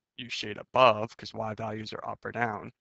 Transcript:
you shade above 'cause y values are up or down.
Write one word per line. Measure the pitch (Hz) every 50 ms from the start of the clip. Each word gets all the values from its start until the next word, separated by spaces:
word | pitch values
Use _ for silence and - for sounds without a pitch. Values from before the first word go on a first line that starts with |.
| _ _ _
you | - 123 117
shade | - - - 107 104
above | - - - - 123 131 120 107 107 107 113 -
'cause | - 117 - -
y | 107 110 110 107
values | 104 110 110 107 110 110 107
are | - - -
up | 117 110 - -
or | -
down. | - 117 120 113 123 117 - 117 - _